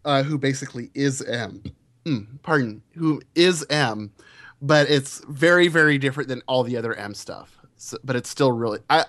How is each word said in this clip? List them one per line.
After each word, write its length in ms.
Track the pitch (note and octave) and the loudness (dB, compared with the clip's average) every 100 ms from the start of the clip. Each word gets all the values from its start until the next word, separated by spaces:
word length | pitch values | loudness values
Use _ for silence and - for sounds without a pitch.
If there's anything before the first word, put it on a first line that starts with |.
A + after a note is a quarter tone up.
uh, 200 | D3 C#3 | -2 0
who 140 | C#3+ D3 | 0 -2
basically 540 | C3+ C3+ - A#2+ A#2+ | -2 -4 -8 -12 -10
is 280 | C#3 C#3 C3 | -2 -2 -2
M. 420 | - A#2+ G#2 F#2+ - - _ _ E3+ | -6 -6 -8 -12 -16 -18 _ _ -6
Mm, 360 | B2 G#2+ C3+ | -6 -6 -12
pardon, 400 | - D3+ A#2 G#2+ _ E3 | 0 0 0 -6 _ -4
who 260 | D#3+ C3+ - E3+ | -2 -2 -2 2
is 300 | F3+ E3 D#3 | 2 2 -2
M, 420 | D3+ B2 G#2+ G#2+ _ _ - - - | 0 0 -2 -10 _ _ -20 -20 -6
but 280 | C#3 D3+ C#3 | 2 4 4
it's 320 | D3 C3+ - - | 2 0 -10 -14
very, 400 | C#3 E3+ F3 F3 | 2 4 6 6
very 280 | D#3+ D3+ C#3 | 4 4 4
different 300 | C3+ C#3 C#3 | 0 -4 -6
than 140 | B2 - | -8 -2
all 160 | B2+ | 0
the 120 | A#2+ A#2 | 0 -2
other 180 | A2+ | -4
M 200 | G2+ G#2 | -6 -10
stuff. 440 | G2+ - F2 - _ _ _ | -12 -14 -16 -18 _ _ _
So, 200 | - A#2 | -16 -10
but 120 | C3 B2 | -6 -4
it's 140 | - | -4
still 220 | - C3+ | 0 2
really, 280 | A#2 A#2 G#2 - | 2 -2 -4 2
I, 160 | D#3+ | 2